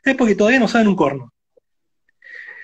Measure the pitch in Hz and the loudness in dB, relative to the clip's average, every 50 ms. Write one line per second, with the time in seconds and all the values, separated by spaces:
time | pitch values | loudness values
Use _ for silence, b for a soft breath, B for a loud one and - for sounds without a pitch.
0 | _ 269 269 269 254 220 196 180 208 214 254 269 233 - - 233 220 202 190 175 | _ -4 0 0 0 0 2 2 2 2 4 2 0 2 2 2 2 2 2 2
1 | 160 139 139 135 123 117 _ _ _ _ _ _ _ _ _ _ _ _ _ _ | 0 -2 -2 -6 -12 -16 _ _ _ _ _ _ _ _ _ _ _ _ _ _
2 | _ _ _ _ B B B B B B B B | _ _ _ _ B B B B B B B B